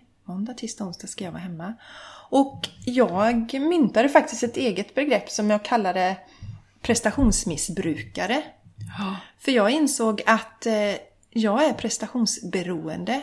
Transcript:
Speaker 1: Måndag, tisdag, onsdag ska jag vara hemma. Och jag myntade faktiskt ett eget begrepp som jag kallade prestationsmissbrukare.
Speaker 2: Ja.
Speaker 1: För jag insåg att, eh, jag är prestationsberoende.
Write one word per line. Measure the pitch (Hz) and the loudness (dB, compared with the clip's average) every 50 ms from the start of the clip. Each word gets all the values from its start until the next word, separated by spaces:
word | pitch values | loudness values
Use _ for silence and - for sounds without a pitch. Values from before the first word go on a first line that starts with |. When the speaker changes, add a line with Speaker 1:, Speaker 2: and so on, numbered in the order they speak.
| _ _ _ _ _ | _ _ _ _ _
Speaker 1:
Måndag, | - 180 185 202 226 247 | -10 -8 -8 -6 -8 -8
tisdag, | 233 - 220 - - 208 | -10 -10 -10 -10 -8 -10
onsdag | 185 170 - - 185 | -10 -10 -12 -12 -14
ska | - - 202 | -12 -10 -10
jag | 175 | -10
vara | 156 160 | -10 -10
hemma. | 175 185 175 160 165 190 226 - - - - - - - - - - - | -10 -10 -10 -10 -10 -10 -10 -12 -14 -20 -20 -20 -20 -20 -20 -20 -8 0
Och | - 269 277 277 - - - - - - - | 2 2 2 2 -2 -10 -12 -12 -12 -8 -6
jag | - 247 254 240 185 170 185 208 226 240 233 226 226 - 269 | -2 2 4 4 4 4 2 2 2 2 2 0 -2 -2 -2
myntade | 277 311 359 339 285 202 - 220 240 277 | 0 2 4 4 4 4 4 4 4 6
faktiskt | 277 320 - - - 226 - | 6 6 6 4 -2 -4 -4
ett | 233 233 - | -4 -2 0
eget | 269 240 190 180 202 - - | -2 -2 0 -2 -4 -4 -2
begrepp | - 285 302 247 202 - - | -2 0 2 2 0 0 -2
som | - - 208 208 | -4 -2 0 2
jag | 214 208 208 | 2 2 0
kallade | - 254 233 202 185 180 190 185 185 190 - - - - - - - - - - _ _ _ | 0 0 0 2 2 0 2 2 0 0 -2 -8 -20 -20 -20 -16 -16 -16 -16 -18 _ _ _
prestationsmissbrukare. | - - 233 233 - 214 208 - 277 220 185 - - 190 165 - - - 165 185 180 165 151 143 - - - 180 175 196 233 294 302 - - _ _ - _ - - 170 180 - | 0 0 0 2 2 0 2 4 4 4 4 2 0 -2 -2 -2 -4 -4 -4 -4 -2 -2 -2 -4 -6 -10 -6 -6 -2 -2 -2 -2 -2 -6 -12 _ _ -20 _ -16 -16 -14 -10 -8
Speaker 2:
Ja. | 202 190 190 185 - - _ - | -6 -6 -8 -8 -12 -18 _ -8
Speaker 1:
För | - - | -2 2
jag | 269 233 202 202 | 4 4 4 4
insåg | 262 311 311 269 - - 233 220 214 202 - | 4 4 2 2 2 2 0 0 0 0 2
att, | - 226 214 - - - - - | 2 2 2 2 -4 -14 -8 -4
eh, | 226 226 214 208 202 196 - - - _ _ _ _ | -2 0 0 0 0 -2 -4 -8 -14 _ _ _ _
jag | - 240 220 214 202 233 302 | -4 0 0 2 2 4 2
är | 302 233 | 2 2
prestationsberoende. | - - 226 - - - 208 - 247 226 - - - - 175 180 190 175 175 180 160 156 160 156 170 175 180 233 277 | 0 -4 -4 -4 -4 -6 -4 -2 0 0 0 -2 -4 -6 -6 -4 -4 -4 -4 -6 -6 -6 -6 -8 -6 -4 -4 -4 -4